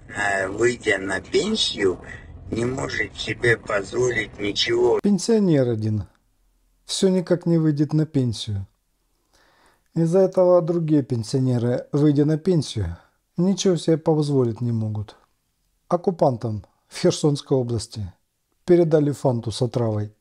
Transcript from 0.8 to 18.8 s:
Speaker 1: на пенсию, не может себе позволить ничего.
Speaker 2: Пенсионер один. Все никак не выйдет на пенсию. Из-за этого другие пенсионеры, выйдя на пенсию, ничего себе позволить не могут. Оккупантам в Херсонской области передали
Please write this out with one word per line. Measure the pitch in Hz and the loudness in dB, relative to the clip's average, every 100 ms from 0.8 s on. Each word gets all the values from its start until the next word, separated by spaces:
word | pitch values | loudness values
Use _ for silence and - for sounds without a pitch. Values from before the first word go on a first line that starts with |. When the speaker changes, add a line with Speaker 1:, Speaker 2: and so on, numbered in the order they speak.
| - 98 | -2 -2
Speaker 1:
на | 95 95 | -2 -6
пенсию, | - 190 202 220 - - 98 87 - - - - - | -2 -2 0 -2 -4 -2 -2 -2 -8 -18 -18 -18 -8
не | 104 | -4
может | 120 131 139 117 104 - | -4 -4 -6 -6 -8 -8
себе | - 107 123 113 | -8 -2 0 0
позволить | - 104 95 117 127 117 104 - | -2 -4 -4 -2 -2 -2 -6 -6
ничего. | 101 101 - 117 123 110 | -6 -4 -2 2 2 2
Speaker 2:
Пенсионер | 196 196 - 226 196 151 123 | 2 0 2 2 4 4 2
один. | 113 110 107 - _ _ _ _ _ _ _ - | 0 -2 -4 -6 _ _ _ _ _ _ _ -10
Все | - 196 | -2 2
никак | 185 170 170 - | 2 0 0 2
не | 170 | 2
выйдет | 160 147 147 | 2 2 0
на | 151 | 0
пенсию. | 151 139 127 110 - 101 98 _ _ _ _ _ _ _ _ _ _ _ _ | 0 0 -2 -2 -6 -8 -8 _ _ _ _ _ _ _ _ _ _ _ _
Из-за | - 165 185 | -2 2 4
этого | 190 185 180 180 | 4 4 6 6
другие | 165 175 160 151 | 4 0 2 2
пенсионеры, | 127 120 110 135 131 123 120 123 - | 2 -2 -2 0 0 2 0 -2 -2
выйдя | 151 151 143 | 2 2 4
на | 147 156 | 2 0
пенсию, | 175 175 131 - 87 85 _ _ _ - | 2 0 0 -4 -6 -8 _ _ _ -2
ничего | 180 190 202 170 | 0 2 0 0
себе | 156 160 | 2 0
позволить | 170 156 147 139 123 110 | 2 0 2 2 2 0
не | 120 | -2
могут. | 117 110 107 104 - _ _ _ _ _ _ - | -2 -2 -6 -8 -14 _ _ _ _ _ _ -4
Оккупантам | 175 175 170 160 120 120 107 - _ _ | -2 -2 0 2 0 -4 -6 -10 _ _
в | - | -2
Херсонской | 180 - 156 143 - 135 | 0 2 0 0 0 0
области | 120 117 - - 98 - _ _ _ _ | 0 -4 -6 -10 -12 -14 _ _ _ _
передали | - 175 | 2 4